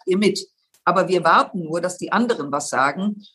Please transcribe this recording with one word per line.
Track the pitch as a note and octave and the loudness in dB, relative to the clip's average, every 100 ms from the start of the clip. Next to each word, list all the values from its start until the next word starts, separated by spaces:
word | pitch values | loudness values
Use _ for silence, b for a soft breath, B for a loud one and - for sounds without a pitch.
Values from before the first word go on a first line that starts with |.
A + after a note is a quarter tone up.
| - | -2
ihr | F#3 | 2
mit. | G#3 G3+ - _ _ _ | 2 0 -6 _ _ _
Aber | - F#3 F3 | 0 2 2
wir | F3+ | 2
warten | E3 G3+ C#4 F#3 | 4 4 2 -4
nur, | D#3+ E3+ | -6 -4
dass | F3+ - | -4 -6
die | E3 | -2
anderen | F#3+ A#3+ A3 C#3+ | 0 0 -2 -2
was | C#3+ - | -4 -2
sagen. | B2+ C#3 C#3+ G3+ G#3 B | 0 0 0 -4 -6 B